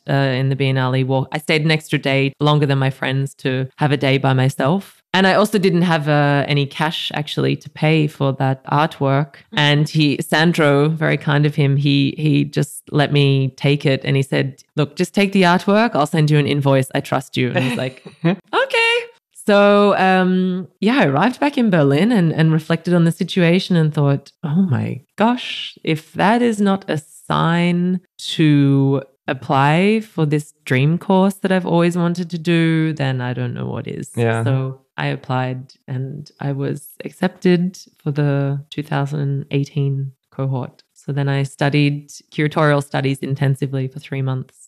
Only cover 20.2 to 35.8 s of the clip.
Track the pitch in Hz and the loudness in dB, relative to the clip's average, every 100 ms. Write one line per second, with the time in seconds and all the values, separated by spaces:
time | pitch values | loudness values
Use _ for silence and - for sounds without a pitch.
20.2 | 185 185 185 180 175 - 196 269 156 139 | 2 0 0 -4 -8 -4 0 2 2 2
21.2 | 214 247 285 285 226 170 139 139 220 226 | 0 0 -2 0 2 4 4 4 2 2
22.2 | 165 147 160 156 156 165 175 175 165 - | 2 2 2 2 0 -4 0 2 2 0
23.2 | 175 196 170 185 - 175 156 151 143 139 | -4 0 2 2 2 0 2 2 0 0
24.2 | - _ 160 165 185 113 110 120 - - | -4 _ -4 0 0 0 -4 -8 -8 0
25.2 | 220 247 - - - - - 156 - 160 | 0 0 -6 -12 -12 -8 -6 -6 -6 -2
26.2 | 180 240 240 208 202 190 - 156 - - | 0 2 0 0 0 0 -4 -6 -8 -14
27.2 | - 151 160 170 175 175 180 185 - - | -4 0 0 2 0 0 -2 -4 -8 -16
28.2 | - - 156 143 139 139 135 135 - _ | -8 0 4 4 4 4 2 0 -4 _
29.2 | - 135 - 135 143 160 202 220 214 - | -8 -6 -2 2 2 2 2 0 -2 -4
30.2 | 151 147 - _ - 127 147 175 - 190 | 0 -2 -4 _ -2 0 2 0 2 2
31.2 | 196 - 190 185 175 170 170 175 170 175 | 2 0 -2 -2 0 0 2 0 -2 -2
32.2 | 170 170 160 165 165 160 160 156 135 131 | -6 -6 0 2 2 2 0 -2 -4 -4
33.2 | 123 127 123 120 123 - - - - 120 | -4 -4 -6 -6 -6 -8 -8 -10 -8 -2
34.2 | 117 113 113 131 131 131 _ - 143 139 | -2 0 0 -2 -4 -10 _ -8 -6 -6
35.2 | - 127 127 127 131 _ | -6 -4 -4 -8 -14 _